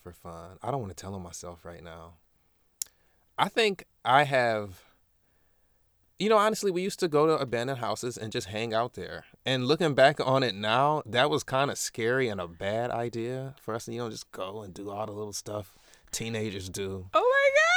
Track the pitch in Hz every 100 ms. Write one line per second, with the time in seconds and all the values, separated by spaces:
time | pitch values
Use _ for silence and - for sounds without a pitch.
0 | 90 85 87 85 87 92 113 135 101 87
1 | 98 98 87 - 87 85 90 85 85 82
2 | 82 85 _ _ _ _ _ - - _
3 | _ _ _ - 190 - 220 190 - _
4 | 113 135 143 135 120 110 101 92 _ _
5 | _ _ _ _ _ _ _ _ _ _
6 | _ - 202 220 214 214 202 180 196 -
7 | 180 147 156 156 131 117 127 131 110 107
8 | 127 - 110 120 95 107 117 110 123 -
9 | 87 82 - _ 120 131 123 156 165 135
10 | 135 - 127 131 123 98 107 120 143 151
11 | 113 117 147 147 - 131 139 98 - -
12 | 113 131 123 98 87 82 98 110 120 117
13 | 120 113 113 131 135 131 - 113 - 117
14 | 120 117 - - 95 107 101 90 98 101
15 | 107 101 107 101 - 104 - _ - -
16 | - - 113 113 110 95 92 104 98 95
17 | 92 320 480 554 554 554 659